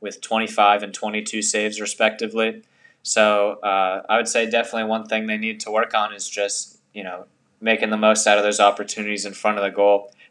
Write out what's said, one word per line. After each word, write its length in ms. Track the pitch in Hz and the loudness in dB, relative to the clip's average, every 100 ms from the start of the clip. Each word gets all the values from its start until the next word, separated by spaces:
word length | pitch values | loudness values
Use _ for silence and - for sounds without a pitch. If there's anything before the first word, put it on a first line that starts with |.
with 180 | 104 - | -12 -12
twenty-five 640 | - 113 107 - 104 104 | -4 -2 0 2 4 4
and 100 | 104 | 0
twenty-two 480 | - 107 107 107 110 | -8 -6 -6 -6 -4
saves, 380 | 107 107 107 107 | -2 -2 -2 -4
respectively. 840 | 104 - 110 - 110 113 113 110 - _ _ _ | -8 0 0 0 -6 -2 -2 -4 -14 _ _ _
So, 560 | - 113 107 104 104 - | -2 4 4 4 2 -2
uh, 380 | 104 95 92 95 - | 0 0 0 -2 0
I 100 | 113 | 0
would 100 | 110 | 0
say 220 | 120 110 | -2 0
definitely 360 | 117 117 117 110 | 0 -2 -4 -2
one 200 | 110 107 | -4 -2
thing 220 | 110 110 | -4 -4
they 100 | 107 | -4
need 220 | 113 107 | -6 -8
to 100 | 110 | -4
work 220 | 110 117 | -2 0
on 200 | 110 104 | 0 -2
is 160 | 101 - | -4 -10
just, 480 | - 101 - - _ _ | -4 -4 -4 -10 _ _
you 100 | 104 | -14
know, 220 | 92 90 - _ _ _ | -12 -12 -16 _ _ _
making 300 | 113 107 110 | 0 0 0
the 80 | 107 | 2
most 280 | 107 107 110 | 4 4 4
out 100 | 104 | 4
of 60 | |
those 160 | 104 104 | 4 4
opportunities 680 | 101 101 101 - 104 104 101 | 4 4 -4 -8 -6 -6 -8
in 80 | |
front 240 | 95 107 104 | -4 -2 0
of 60 | |
the 80 | 98 | -2
goal, 400 | 98 101 101 - _ _ | 2 4 4 0 _ _